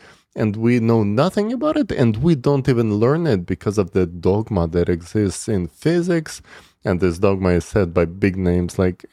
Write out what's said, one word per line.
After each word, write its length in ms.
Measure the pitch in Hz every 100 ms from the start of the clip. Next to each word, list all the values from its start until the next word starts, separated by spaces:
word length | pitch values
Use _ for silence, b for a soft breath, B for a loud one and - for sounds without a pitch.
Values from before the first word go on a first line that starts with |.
| B B B
And 220 | - 110 104
we 240 | 117 123
know 220 | 113 113
nothing 500 | 101 107 170 208 208
about 260 | 247 302 302
it, 120 | 240
and 280 | - 120 110
we 160 | 156
don't 340 | 151 135 143 135
even 280 | 120 113 104
learn 300 | 117 156 165
it 200 | 101 85
because 320 | 95 - 104
of 140 | 90
the 140 | 98 87
dogma 640 | 87 92 101 110 101 85
that 200 | 87 85
exists 600 | 87 87 110 101 - -
in 180 | 104 85
physics. 760 | - 151 175 175 170 156 - B B B B
And 160 | - 90
this 180 | 90 85
dogma 320 | 101 95 92
is 140 | 87
set 300 | - 110 90
by 100 | 87
big 320 | 85 92 101 92
names 420 | 90 87 87 -
like 280 | 92 90 -